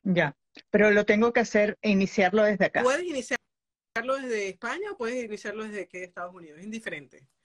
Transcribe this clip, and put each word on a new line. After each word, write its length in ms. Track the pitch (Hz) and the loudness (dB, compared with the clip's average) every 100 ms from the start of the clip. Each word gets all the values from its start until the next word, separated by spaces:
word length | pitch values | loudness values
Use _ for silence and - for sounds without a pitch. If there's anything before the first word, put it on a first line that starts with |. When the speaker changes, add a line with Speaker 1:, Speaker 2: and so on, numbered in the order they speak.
Speaker 1:
Ya, 320 | 196 175 151 - _ - _ | 0 2 0 -4 _ -20 _
pero 200 | 208 214 | 4 6
lo 140 | 208 | 4
tengo 280 | 208 214 233 | 4 4 4
que 80 | 240 | 2
hacer 380 | 220 214 208 208 | 2 2 2 0
e 100 | 214 | 2
iniciarlo 540 | 196 190 - 185 208 | 2 2 2 2 4
desde 220 | 208 196 165 | 4 4 0
acá. 160 | - | 2
Speaker 2:
Puedes 220 | 247 285 | 2 0
iniciarlo 1120 | 359 277 - 247 _ _ _ _ _ 226 240 269 | -2 -6 -6 -8 _ _ _ _ _ -6 -4 -4
desde 280 | 262 214 196 | -2 -4 -4
España 440 | 185 233 320 415 | -6 -8 -6 -8
o 40 | - | -6
puedes 280 | 226 254 | -6 -6
iniciarlo 400 | 226 208 214 214 | -6 -8 -8 -8
desde 180 | 220 208 | -8 -10
aquí 160 | 180 185 | -10 -12
de 60 | |
Estados 300 | 180 185 180 | -14 -12 -14
Unidos, 260 | 180 160 151 | -14 -20 -18
es 40 | |
indiferente, 600 | 202 220 208 156 135 - _ _ | -12 -10 -10 -12 -14 -20 _ _